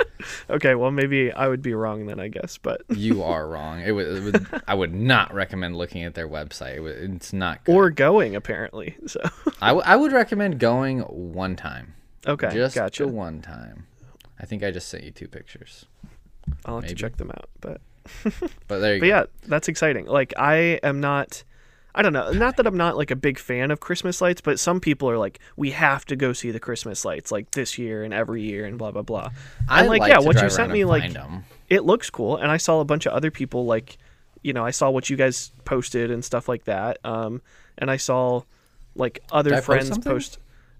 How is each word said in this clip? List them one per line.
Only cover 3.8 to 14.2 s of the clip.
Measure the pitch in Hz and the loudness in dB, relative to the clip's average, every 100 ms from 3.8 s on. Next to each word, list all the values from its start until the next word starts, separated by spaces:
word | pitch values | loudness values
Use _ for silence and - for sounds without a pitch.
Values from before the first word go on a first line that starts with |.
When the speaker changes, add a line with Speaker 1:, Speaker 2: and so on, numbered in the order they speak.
| 92 | -2
Speaker 2:
would, | 101 78 | -2 -2
it | 95 | -4
would, | 101 202 190 311 - | 0 0 0 -10 -2
I | 98 | -2
would | 85 | 0
not | 92 123 117 85 | 0 4 4 4
recommend | 98 92 95 87 85 | -2 -4 -4 -6 -6
looking | 87 87 | -8 -8
at | 85 | -8
their | 85 80 | -8 -8
website. | 78 73 - 64 69 | -8 -10 -12 -10 -10
It | |
would, | 80 64 | -10 -8
it's | 95 90 - | -8 -10 -8
not | 95 90 - | -4 -4 -2
good. | - | 4
Speaker 1:
Or | 185 185 | 6 6
going, | 143 139 208 123 101 | 4 6 6 4 -2
apparently, | - 92 113 - - - 320 | -6 -6 -6 -8 -12 -12 -10
so. | - - - | -6 -6 -2
<laughs> | - - | -6 0
Speaker 2:
I, | 107 | 4
w-, | 165 - | 4 6
I | 226 | 6
would | 294 | 6
recommend | 262 214 208 202 135 | 4 2 0 0 2
going | 117 123 135 127 | 2 2 0 -2
one | - 82 87 85 92 90 | -4 -8 -10 -6 -4 -4
time. | 73 64 - - _ - 139 | -8 -10 -14 -20 _ -8 -4
Speaker 1:
Okay, | 143 110 | -2 0
Speaker 2:
Just | 107 131 131 | 0 0 0
Speaker 1:
gotcha. | 98 - 139 | -2 -2 -2
Speaker 2:
the | |
one | 110 85 78 | -2 -6 -10
time. | - 62 55 - - _ - - | -12 -16 -16 -18 -20 _ -20 -20